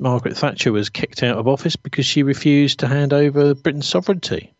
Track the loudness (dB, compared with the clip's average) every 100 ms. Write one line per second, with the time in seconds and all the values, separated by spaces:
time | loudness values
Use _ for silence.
0 | -2 0 -2 -4 -4 -2 0 0 -2 -6
1 | -8 -2 -2 0 0 0 -2 -6 -6 -4
2 | -2 0 0 0 2 4 4 0 -2 0
3 | 2 2 2 4 2 2 -2 -2 -2 -2
4 | 0 -2 -4 -8 -8 _